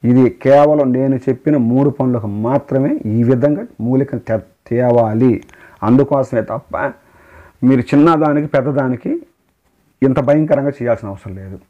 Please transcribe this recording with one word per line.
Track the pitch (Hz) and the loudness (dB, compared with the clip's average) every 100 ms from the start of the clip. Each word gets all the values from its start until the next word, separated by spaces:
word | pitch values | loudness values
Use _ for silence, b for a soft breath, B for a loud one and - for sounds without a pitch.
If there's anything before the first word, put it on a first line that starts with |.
ఇది | 123 123 123 | 2 4 2
కేవలం | - 131 139 147 151 135 | 2 2 4 4 2 0
నేను | 127 135 135 | 0 0 -2
చెప్పిన | - 127 - 151 | -2 -4 0 0
మూడు | 117 123 143 | 2 2 0
పనులకు | - 131 123 107 | 0 -2 -2 -4
మాత్రమే | 101 113 139 - 135 135 302 110 | -6 -2 -4 -2 -2 -2 -4 -4
ఈ | 110 | -2
విధంగా | 120 131 143 151 120 _ | 0 2 0 -2 -6 _
మూలికను | 117 131 135 120 | -2 -2 -2 -6
తే-, | - 110 - _ _ | -6 -6 -6 _ _
తేవాలి. | 120 123 120 113 107 127 104 - b b b | -2 2 2 2 2 2 0 -6 b b b
అందుకోసమే | 104 127 139 143 131 120 | 2 2 2 0 -2 -4
తప్ప | 101 - - 82 117 - b b b b b b | -4 -8 -8 -8 -8 -10 b b b b b b
మీరు | 127 131 | 2 2
చిన్నదానికి, | 120 143 156 160 151 147 147 | 2 2 4 2 0 -2 -2
పెద్దదానికి | 139 127 139 131 127 - 339 - _ _ _ _ _ _ _ | -2 -2 -2 -2 -4 -6 -8 -10 _ _ _ _ _ _ _
ఇంత | 131 131 | 0 0
భయంకరంగా | 127 147 156 143 143 | 2 0 2 0 -2
చేయాల్సిన | 139 120 117 104 | -4 -4 -4 -6
అవసరం | 95 101 | -14 -16
లేదు. | 95 95 95 _ | -16 -16 -18 _